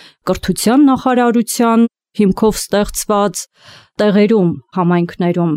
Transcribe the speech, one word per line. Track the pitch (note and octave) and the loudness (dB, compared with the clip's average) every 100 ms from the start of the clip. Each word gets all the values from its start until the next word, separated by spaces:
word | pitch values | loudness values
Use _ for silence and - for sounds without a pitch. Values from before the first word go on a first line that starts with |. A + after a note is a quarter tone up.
| - _ | -20 _
կրթության | - F#3 - F3+ G#3 C4 C#4+ | -6 -6 -4 -4 0 4 4
նախարարության | C4 C4 B3 A#3+ A#3+ A3+ - A#3 A3+ A#3 _ _ | 2 0 0 2 0 -2 -2 0 2 0 _ _
հիմքով | - G3+ G3 A3 | -2 0 2 -2
ստեղծված, | G#3 - G3+ G#3 - - G3+ G3+ - - _ - - _ | -2 -4 -4 -2 -6 -4 -2 -2 -6 -14 _ -20 -20 _
տեղերում, | - G#3+ G3 G#3 A3 F3 C#3+ - | -4 0 2 2 2 0 -2 -8
համայնքներում | F#3 F3 F3 E3+ - F3 F3 E3+ | -4 0 0 -2 -4 -4 -2 -2